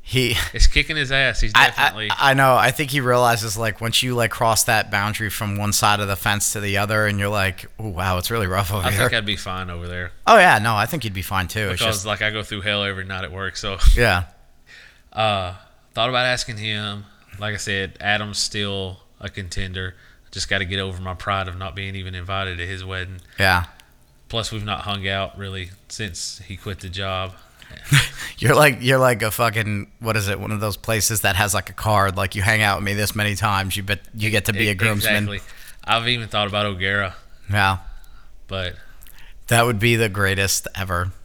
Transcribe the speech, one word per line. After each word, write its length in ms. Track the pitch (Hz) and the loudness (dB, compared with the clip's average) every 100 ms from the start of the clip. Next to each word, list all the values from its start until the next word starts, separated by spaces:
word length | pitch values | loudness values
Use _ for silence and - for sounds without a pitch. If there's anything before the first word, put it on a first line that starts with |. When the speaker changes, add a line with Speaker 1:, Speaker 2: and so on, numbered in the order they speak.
Speaker 1:
he 320 | - 127 123 - - | -2 0 2 0 -2
Speaker 2:
It's 140 | 107 - | 0 2
kicking 300 | 147 143 156 | 2 0 -2
his 160 | 131 | -2
ass. 300 | 135 131 107 | 0 0 2
He's 100 | 117 | 4
Speaker 1:
I, 120 | 110 139 | 6 6
I, 20 | |
Speaker 2:
definitely 420 | - 139 107 107 104 | 4 0 0 -4 2
Speaker 1:
I 160 | 139 | 4
know. 220 | 135 135 123 | 6 6 6
I 160 | 113 | 4
think 180 | 127 143 | 2 -2
he 100 | 143 | 0
realizes, 560 | 123 123 123 117 113 107 | 2 4 4 2 -2 -4
like, 240 | 110 104 | -4 -4
once 220 | 113 - | -2 0
you, 140 | 127 120 | 0 0
like, 160 | 113 | -2
cross 320 | - 113 107 | 2 2 2
that 260 | - 110 101 | 4 2 2
boundary 400 | 101 101 107 110 | 0 0 -2 -4
from 280 | - 107 101 | -2 -2 0
one 140 | 104 | 0
side 260 | 101 104 104 | 4 4 4
of 80 | 101 | 0
the 80 | 98 | -2
fence 380 | 107 104 - | 0 0 0
to 60 | 110 | -2
the 200 | 101 98 | 0 0
other, 260 | 104 107 107 | 2 2 2
and 140 | 101 | 0
you're 100 | 101 | 0
like, 380 | 104 95 92 - - | 0 0 -2 -12 -12
"Ooh, 40 | 107 | -8
wow, 280 | 85 92 90 | -4 0 0
it's 140 | - | 0
really 160 | 117 92 | -2 0
rough 260 | 92 95 | 0 0
over 140 | 104 - | 0 0
Speaker 2:
I 20 | |
Speaker 1:
here." 100 | 101 | 2
Speaker 2:
think 120 | 123 | 2
I'd 140 | 120 104 | 0 -2
be 80 | 95 | -4
fine 340 | - 92 92 | -4 -6 -6
over 180 | 87 87 | -8 -8
there. 240 | 90 87 - - | -8 -8 -4 6
Speaker 1:
Oh, 140 | 175 | 8
yeah. 180 | 180 120 | 8 6
No, 180 | 110 107 | 4 2
I 120 | 113 | 0
think 160 | 165 | -2
you'd 100 | 113 | -4
be 80 | 95 | -6
fine, 260 | 90 95 85 | -2 -2 -2
too. 220 | 110 101 | -2 -2
It's 100 | 107 | 0
Speaker 2:
Because, 180 | 113 104 | 0 -2
Speaker 1:
just 80 | 101 | -4
Speaker 2:
like, 160 | 104 | -2
I 80 | 107 | -2
go 100 | 107 | -2
through 200 | 101 104 | -6 -6
hell 220 | 101 104 | -2 -2
every 220 | 98 95 95 | -2 -4 -8
night 180 | 95 | -8
at 80 | 92 | -8
work, 240 | 92 95 - | -8 -8 -6
so. 220 | 107 95 - - | -6 6 8 8
Speaker 1:
Yeah. 280 | 120 90 85 - - - - - - _ _ | 6 4 0 -10 -20 -20 -20 -20 -20 _ _
Speaker 2:
Uh, 400 | - 110 101 90 92 - _ _ | -2 0 0 -4 -10 -18 _ _
thought 160 | - 117 | -2 0
about 160 | 123 127 | 2 0
asking 320 | 123 - 107 | 0 -4 -6
him. 480 | 107 104 104 104 101 - _ 95 | -6 -4 -6 -8 -12 -20 _ -8
Like 160 | 107 | -6
I 40 | 104 | -6
said, 380 | - 98 95 - | -4 -2 -4 -4
Adam's 380 | 101 104 107 101 | -2 0 -2 -4
still 640 | - 107 101 98 95 92 _ _ | -4 -4 -4 -4 -8 -10 _ _
a 100 | 98 | -12
contender. 640 | - 92 - 95 92 92 - - - - | -10 -8 -6 -6 -6 -8 -10 -20 -20 -18
Just 180 | 95 - | -10 -2
gotta 160 | 98 92 | -2 0
get 140 | 98 | -2
over 200 | 95 90 | -4 -6
my 120 | 92 | -8
pride 340 | 90 - 98 92 | -8 -4 -2 -4
of 80 | 90 | -8
not 180 | 95 101 | -10 -8
being 200 | 98 98 | -10 -8
even 200 | 92 92 | -10 -10
invited 420 | 90 95 95 87 | -6 -4 -4 -6
to 80 | 87 | -8
his 180 | 95 | -8
wedding. 380 | 95 95 90 92 - - | -8 -8 -8 -12 -16 0
Speaker 1:
Yeah. 260 | 95 90 85 - - _ _ _ _ | 4 4 2 -10 -20 _ _ _ _
Speaker 2:
Plus, 220 | 117 104 | -6 -4
we've 140 | 110 104 | -6 -6
not 160 | 98 | -6
hung 260 | 104 101 95 | -6 -4 -2
out, 300 | 98 98 92 | -2 -4 -8
really, 320 | 98 95 92 92 _ | -10 -8 -10 -14 _
since 520 | - 107 82 - - 95 | -8 -8 -6 -10 -10 -14
he 100 | 95 | -12
quit 220 | 107 92 | -10 -10
the 100 | 95 | -10
job. 440 | 90 95 92 92 92 - - - - - | -6 -4 -4 -4 -10 -20 -20 -20 -18 2
Speaker 1:
<laughs> 480 | 139 - - - - | 2 2 -6 -14 -2
You're 160 | 156 143 | 4 6
like, 240 | 147 110 | 6 4
you're 160 | 123 131 | 2 4
like 240 | 127 113 | 4 4
a 100 | 110 | -2
fucking, 600 | - 117 107 107 104 - - | 0 0 0 -2 -4 -6 -8
what 180 | 117 110 | -2 -2
is 100 | 98 | -2
it? 120 | 98 | -4
One 120 | 104 | -4
of 80 | 104 | -4
those 160 | 107 101 | -4 -4
places 460 | - 113 - 110 | -2 0 0 2
that 140 | 101 98 | 2 2
has, 160 | 104 | 2
like, 160 | 104 - | 2 -4
a 40 | |
card, 440 | 95 110 104 98 95 | -4 2 4 4 2
like, 160 | 95 104 | -2 0
"You 60 | |
hang 200 | 98 110 | 2 4
out 140 | 107 98 | 4 2
with 40 | 101 | 0
me 80 | 101 | 0
this 200 | 104 107 | -2 0
many 200 | 104 98 | 0 0
times, 420 | 110 95 95 101 | 0 0 0 -4
you 60 | |
bet, 180 | 98 101 - 110 | -4 -4 -4 -4
you 140 | 104 | 0
get 140 | 104 110 | 2 0
to 80 | |
be 140 | 107 113 | 0 0
a 40 | |
Speaker 2:
E-, 20 | 101 | 2
Speaker 1:
groomsman." 540 | 113 104 107 104 104 | 0 2 2 2 0
Speaker 2:
exactly. 120 | 101 - - - - | -4 -10 -16 -18 -14
I've 240 | - 113 117 | 0 0 2
even 200 | 120 107 | -2 -2
thought 200 | 107 101 | -2 0
about 180 | 104 104 | 0 -2
O'Gara. 500 | 92 95 101 95 - - - - | 0 0 0 -2 -6 -18 -18 -2
Speaker 1:
Yeah. 280 | 104 95 95 - - - - - - - | 2 4 2 -4 -14 -16 -18 -18 -18 -10
Speaker 2:
But 280 | 95 90 - - - - - - - - | -8 -8 -10 -16 -16 -16 -16 -16 -16 0
Speaker 1:
That 180 | 117 117 | 4 4
would 140 | 110 | 4
be 160 | 117 117 | 4 4
the 140 | 110 | 2
greatest 580 | 95 98 95 98 - - - | 2 2 2 2 0 -4 -8
ever. 360 | 95 87 90 - | -4 -2 -2 -6